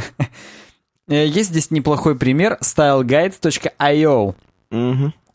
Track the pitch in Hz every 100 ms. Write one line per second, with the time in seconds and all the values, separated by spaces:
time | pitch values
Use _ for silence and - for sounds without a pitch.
0 | - - 135 - - - - _ _ _
1 | - 147 151 160 202 160 - 160 143 143
2 | 160 131 127 139 208 - - - 147 135
3 | 123 143 185 - 165 - - - 143 147
4 | 156 131 101 92 _ _ - 110 123 131
5 | 143 - _